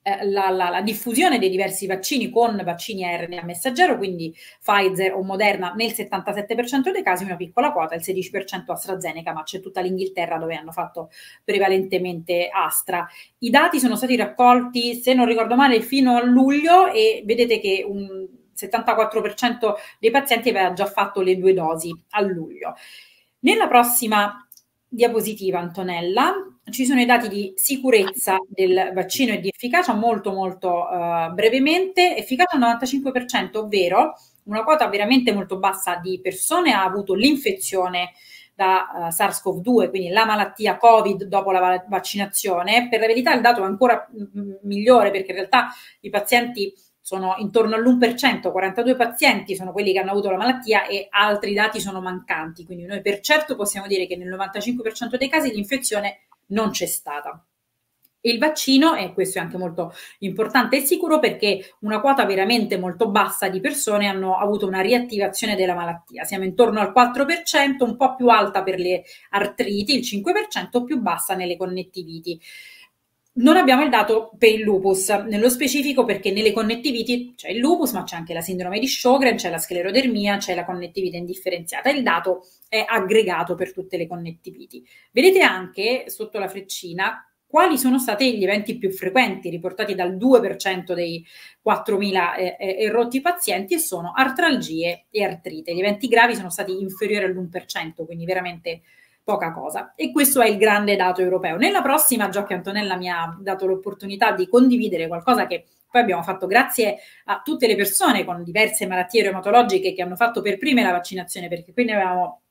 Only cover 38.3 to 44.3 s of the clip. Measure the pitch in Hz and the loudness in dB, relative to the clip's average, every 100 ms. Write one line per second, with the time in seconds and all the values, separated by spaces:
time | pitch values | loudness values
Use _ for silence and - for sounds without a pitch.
38.3 | - _ _ 190 190 185 185 170 165 190 | -20 _ _ 2 2 0 -6 -6 0 -2
39.3 | - 190 165 190 240 185 190 175 196 220 | -2 -6 -4 2 4 4 -2 0 2 2
40.3 | 214 202 - 208 185 233 220 202 180 196 | 2 -2 -2 -2 6 8 8 6 -2 -2
41.3 | 196 196 185 185 185 196 202 - 202 196 | -2 2 2 2 0 -2 -6 -4 -6 -4
42.3 | - 202 175 180 226 247 226 220 226 247 | -4 -2 -2 2 2 2 0 2 2 4
43.3 | 254 233 240 190 196 254 226 - 220 202 | 6 6 4 0 2 4 4 -2 -14 -12